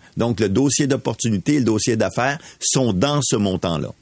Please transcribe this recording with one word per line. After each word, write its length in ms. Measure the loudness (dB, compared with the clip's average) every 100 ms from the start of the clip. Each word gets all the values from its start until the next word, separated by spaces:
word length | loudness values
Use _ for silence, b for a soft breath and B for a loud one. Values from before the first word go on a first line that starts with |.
| B -4
Donc, 220 | -2 0
le 100 | 0
dossier 380 | 2 2 2 0
d'opportunité 680 | 0 -2 -4 -2 0 0
et 40 | 2
le 60 |
dossier 320 | 2 0 0 0
d'affaires 420 | 0 0 -2 -4 B B
sont 320 | -2 0 2
dans 280 | 2 0 0
ce 120 | 0
montant-là. 560 | 0 0 0 -2 -4 -6 -12